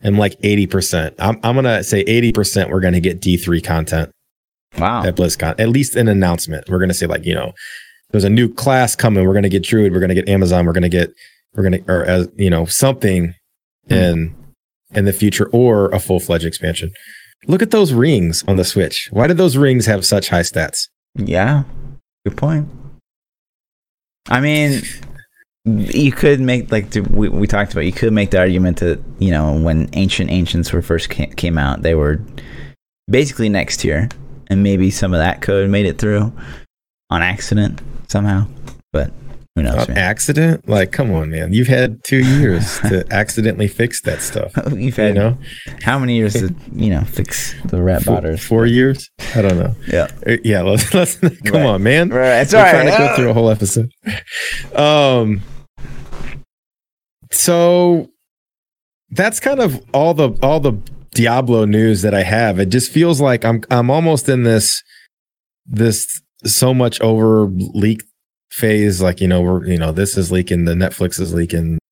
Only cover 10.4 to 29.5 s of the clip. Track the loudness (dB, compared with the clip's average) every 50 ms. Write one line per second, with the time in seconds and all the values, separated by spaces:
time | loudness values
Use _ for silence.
10.4 | 4 4 2 2 2 2 2 2 0 2 2 0 -2 -2 _ _ -20 -20 _ _
11.4 | _ _ _ -2 0 0 0 -2 -2 -2 -2 -2 0 0 0 0 0 -4 _ -2
12.4 | 0 2 2 0 0 -2 0 0 0 0 0 0 0 0 0 0 -2 -2 -6 _
13.4 | _ _ _ _ _ _ _ _ _ _ 2 2 2 2 2 0 -2 -6 -8 -14
14.4 | -20 -20 -20 _ _ _ _ _ _ _ -4 -2 0 0 0 2 0 0 2 0
15.4 | -2 0 2 4 4 4 4 4 2 2 0 -4 -2 0 -2 -2 0 -2 -2 -2
16.4 | -2 -4 -8 -6 -6 -6 -4 -4 -8 -10 -12 -14 -20 -20 -20 -20 -20 _ _ _
17.4 | _ -2 0 0 2 2 2 2 2 2 4 2 2 4 4 2 2 0 -2 -4
18.4 | -2 0 0 0 0 0 0 0 0 0 -4 -8 -10 -6 -2 0 2 2 2 2
19.4 | 2 2 2 2 2 4 2 2 2 0 0 0 0 0 0 0 0 0 -2 -2
20.4 | -2 -2 -2 -4 -4 -4 -6 -8 -10 -10 _ _ _ _ _ -8 -6 -2 0 0
21.4 | 2 2 2 0 0 -2 -8 -12 -12 -12 -16 -18 _ _ _ _ _ -8 -6 -2
22.4 | -2 -2 -2 -2 -4 -6 -10 -18 -18 -20 -20 -20 _ _ _ _ _ _ _ _
23.4 | _ _ _ _ _ _ _ _ _ _ _ _ _ _ _ _ _ -4 -2 0
24.4 | 0 2 2 2 2 0 0 -2 -4 -8 -14 -14 -16 -16 -18 -18 -20 _ _ _
25.4 | _ _ _ _ _ -2 0 0 -2 -2 0 2 2 2 2 4 4 4 4 4
26.4 | 2 0 0 -2 -2 -2 -4 -4 -4 -2 -4 -2 2 4 4 4 4 2 2 0
27.4 | 0 2 2 0 0 0 -2 -2 -2 -2 -2 0 0 2 2 2 2 2 2 2
28.4 | 4 4 2 2 2 0 0 0 0 -2 -2 -2 -6 -12 -6 -2 0 0 2 2
29.4 | 0 0